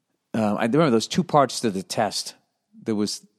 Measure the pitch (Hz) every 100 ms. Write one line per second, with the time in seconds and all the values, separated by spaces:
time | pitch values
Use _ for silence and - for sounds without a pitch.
0 | _ _ _ 117 107 104 113 139 165 113
1 | - - 165 151 131 - 117 95 - -
2 | 104 - - - _ _ _ - 113 107
3 | 104 - -